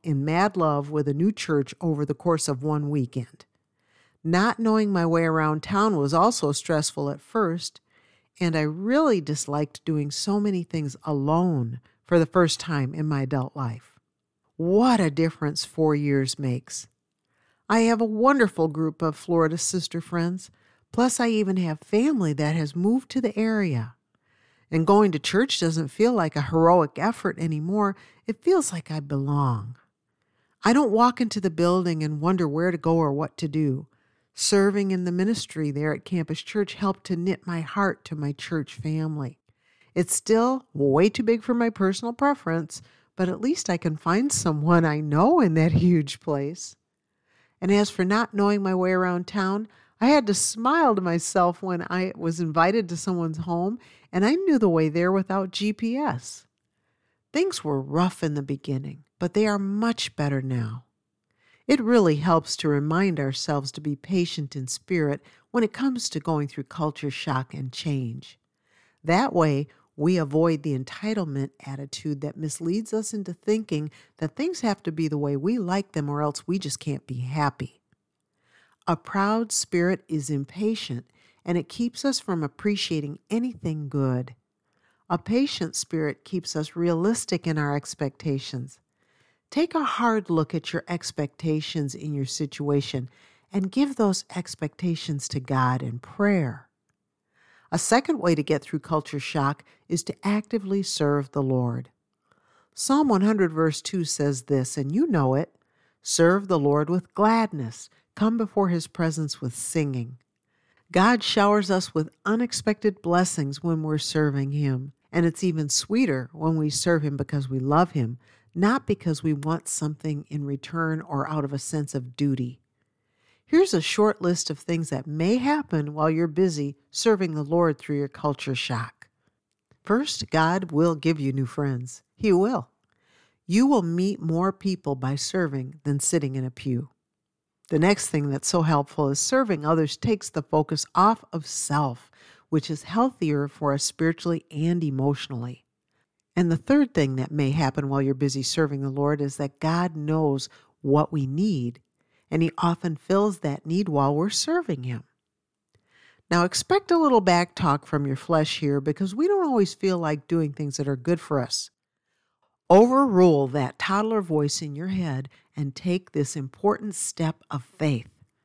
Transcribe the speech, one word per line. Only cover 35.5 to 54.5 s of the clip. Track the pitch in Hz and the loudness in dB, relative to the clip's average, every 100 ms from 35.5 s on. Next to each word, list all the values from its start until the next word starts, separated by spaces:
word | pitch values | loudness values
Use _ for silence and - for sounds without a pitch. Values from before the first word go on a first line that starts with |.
| 165 151 | -4 -4
there | 143 151 147 | -2 -2 -4
at | - | -4
Campus | 180 160 156 | -4 -4 -6
Church | - 214 202 - | -6 -4 -4 -2
helped | 202 190 - | -2 -2 -4
to | 175 | -4
knit | 180 185 - | -2 -4 -6
my | 170 | -8
heart | 156 - 196 - - | -6 -2 -2 -2 -8
to | 151 | -6
my | 143 | -6
church | 143 - 165 139 - | -6 -6 -6 -6 -8
family. | 156 156 156 151 131 - _ _ _ _ _ - | -4 -4 -4 -4 -8 -10 _ _ _ _ _ -2
It's | 175 | -2
still | - - 220 240 262 - 147 | -2 2 4 4 0 -4 0
way | 139 139 196 | 4 6 4
too | 208 | 4
big | 226 233 | 0 0
for | - 240 | 0 0
my | 233 | 0
personal | 214 190 190 233 | 2 0 0 -4
preference, | 233 277 285 - 165 156 - - _ _ - | 0 0 0 -2 -2 -4 -10 -20 _ _ -4
but | 185 | -2
at | 180 | -2
least | 240 339 - | -2 -2 -2
I | 175 | -2
can | 170 156 | -2 -2
find | - 190 277 | 0 2 2
someone | - 180 151 151 175 165 | 0 0 0 4 6 6
I | 151 | 2
know | 151 147 214 349 | 0 4 6 6
in | 208 160 | 4 4
that | 160 | 4
<laughs> | 156 180 | 4 4
huge | 170 139 - | 4 2 -6
place. | - 143 139 175 - - _ _ _ _ _ _ _ - | -4 -4 -4 -8 -14 -18 _ _ _ _ _ _ _ -4
And | 190 | 2
as | 202 208 | 4 2
for | - 185 | 0 0
not | 208 233 | 2 0
knowing | 202 202 208 | 2 2 2
my | 190 185 | 0 0
way | 185 | 2
around | 185 185 180 180 | 2 2 -2 -4
town, | 202 190 202 220 _ _ - | -2 0 -2 -6 _ _ 0
I | 240 | 4
had | 294 220 | 4 4
to | |
smile | 190 - 220 240 320 294 208 | 0 -2 -2 2 4 4 2
to | |
myself | 180 170 - 196 175 175 | 2 0 0 2 2 2
when | 185 175 180 | -4 -6 -4
I | 180 185 - | -4 -4 -4
was | 165 165 | -4 -2
invited | 170 156 170 226 180 | 0 4 4 4 -2
to | 170 | -4
someone's | - 180 165 160 | -4 -2 -2 -4
home, | 165 170 185 240 - _ _ | -4 -2 -2 -6 -12 _ _
and | 185 208 | 0 2
I | |
knew | 330 381 | 2 2